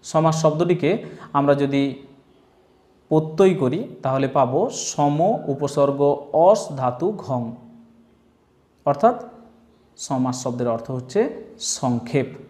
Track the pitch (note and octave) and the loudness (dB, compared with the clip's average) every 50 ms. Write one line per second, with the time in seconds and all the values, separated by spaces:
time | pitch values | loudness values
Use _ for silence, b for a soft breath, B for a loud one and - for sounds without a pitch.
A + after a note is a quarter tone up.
0 | _ - - D#3+ D#3+ D#3+ D#3 - - D#3 D3+ D#3 F3 E3+ F3+ - - D3 G3+ - | _ 0 0 2 2 2 2 4 2 2 2 2 0 0 0 2 2 0 0 0
1 | B B B B B B - C#3+ C#3 C#3+ C#3+ C#3 C#3+ C#3 C#3 C#3 C#3 C#3 B2+ - | B B B B B B -2 0 4 4 2 2 2 0 0 0 0 0 -4 -10
2 | - - - _ _ _ _ _ _ _ _ _ _ _ _ _ _ _ _ _ | -16 -20 -20 _ _ _ _ _ _ _ _ _ _ _ _ _ _ _ _ _
3 | _ _ D#3 D#3 D#3 D#3 - - G3 F#3+ F3+ - C3+ B2+ C#3+ F#3+ B3+ - - - | _ _ 0 0 0 0 0 4 4 4 4 2 0 -2 -2 -4 -8 -10 -14 -8
4 | - C3+ C3 C3+ C3+ C3 - D3 C3 B2+ B2 D#3 G#3+ C4+ - - - - - - | -4 -2 0 0 -2 0 2 2 2 2 2 0 -2 -2 -4 -8 -8 -6 -2 0
5 | C#3+ C#3+ D3 D3+ E3+ G3+ A3+ - - - C3+ B2+ D3 C#3 - D3 C#3 C#3+ C#3 C3+ | 0 2 2 2 2 2 0 0 -2 -6 -4 -4 -4 -2 2 2 2 2 2 2
6 | C#3+ C#3+ C#3+ - - - - D#3 E3 F#3+ G#3+ G#3+ - - D3+ C3+ C3 B2 B2 - | 2 2 2 0 -4 -2 2 4 6 6 6 4 0 -8 -6 -2 -2 -2 -2 -2
7 | E3 G3 G#3+ F3+ - - C3 B2 A#2+ A2+ A#2 - - - - - - _ _ _ | -4 -4 -4 -4 -6 -4 -4 -4 -4 -6 -10 -14 -20 -20 -20 -20 -20 _ _ _
8 | _ _ _ _ _ _ _ _ _ _ _ _ _ _ _ _ _ C#3+ C#3+ C#3+ | _ _ _ _ _ _ _ _ _ _ _ _ _ _ _ _ _ -2 0 4
9 | - A#3+ B3 - - - - - - - _ _ _ _ _ _ _ _ _ - | 2 2 2 2 -10 -16 -20 -20 -20 -20 _ _ _ _ _ _ _ _ _ -18
10 | - - C#3 B2+ B2+ B2+ B2+ - - C3 A#2+ B2 B2 A#2+ A2+ A#2 - - C3 B2+ | -8 -4 -2 0 0 0 -2 -2 -4 -4 -2 -2 0 0 -2 -2 -4 -6 -8 -8
11 | B2 - - G3+ A#3 C#4+ - - - - - - - - - - - B2+ A#2+ A#2 | -8 -2 0 0 0 0 -4 -10 -16 -18 -16 -12 -8 -8 -6 -2 -2 0 0 -2
12 | A#2 - - C#3+ B2 - - - - | -4 0 0 0 0 -2 -8 -18 -20